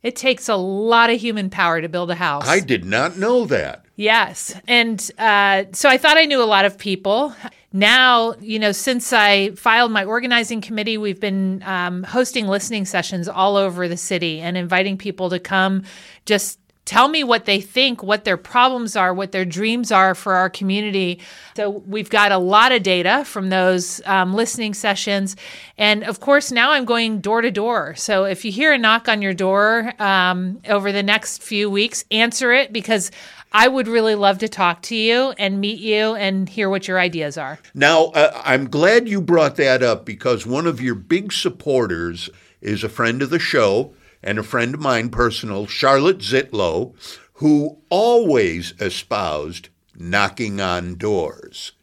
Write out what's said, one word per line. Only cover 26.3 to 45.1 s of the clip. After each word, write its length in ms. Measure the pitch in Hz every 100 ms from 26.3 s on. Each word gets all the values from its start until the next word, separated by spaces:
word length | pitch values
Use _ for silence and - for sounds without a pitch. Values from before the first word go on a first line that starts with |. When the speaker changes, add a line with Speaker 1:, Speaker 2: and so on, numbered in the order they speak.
| 285 285
Speaker 1:
now 200 | 240 247
I'm 120 | 302
going 360 | 240 233 226 214
door 200 | 196 226
to 100 | 233
door. 440 | 202 220 233 143
So 300 | - - 196
if 200 | 196 180
you 80 | 220
hear 200 | 196 311
a 60 | 277
knock 300 | 226 226 226
on 140 | 214
your 120 | 196
door, 580 | 180 190 196 208 233 226 240
um, 600 | 202 190 180 180 185 214 -
over 240 | 202 196
the 100 | 196
next 400 | 202 214 214 -
few 280 | - 208 208
weeks, 340 | 196 226 - -
answer 420 | 220 233 233 247
it 200 | 247 -
because 380 | 214 220 220 185 - - - -
I 140 | 208 247
would 180 | 262 226
really 300 | 233 220 214
love 220 | 202 196
to 100 | 220
talk 340 | - 180 170
to 140 | - 226
you 360 | 220 240 262 233
and 220 | 202 196
meet 180 | 202 220
you 360 | 220 214 220 220
and 320 | 196 190 185
hear 200 | - 202
what 200 | 196 190
your 100 | 185
ideas 400 | 180 165 147 143
are. 220 | 135 151 -
Speaker 2:
Now, 340 | 135 143 165 165
uh, 360 | 151 151 -
I'm 240 | - 131 135
glad 400 | 147 175 226 240
you 140 | 202
brought 320 | 170 170 147 -
that 240 | 139 127
up 240 | 123 110
because 400 | - 98 127 117
one 220 | 107 131 170
of 140 | 127
your 160 | 127 107
big 360 | 92 175 202
supporters 960 | - - - - 131 110 85 85 87 - - _ _
is 220 | - 104
a 60 | 107
friend 340 | - 117 123
of 80 | 139
the 80 | 165
show 560 | - 143 104 101 135 _ _ _
and 160 | - 104
a 20 |
friend 320 | 107 127 117
of 60 | 147
mine 280 | 147 120
personal, 580 | 117